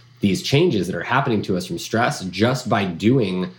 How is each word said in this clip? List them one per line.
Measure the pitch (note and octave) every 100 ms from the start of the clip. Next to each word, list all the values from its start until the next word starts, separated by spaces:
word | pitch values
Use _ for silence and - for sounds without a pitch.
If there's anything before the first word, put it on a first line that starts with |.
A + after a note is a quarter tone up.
| - -
these | G2+ F2+
changes | - C#3 F3+ A2+ F2
that | E2+
are |
happening | E2 B2+ C3+ G#2+
to | - F2+
us | -
from | F2
stress | - A2 A#2+ C#3+
just | F#2 E2+ A2+ C3 G#2+
by | A2
doing | G2 E2 G#2 C3+ G2 F#2 F2+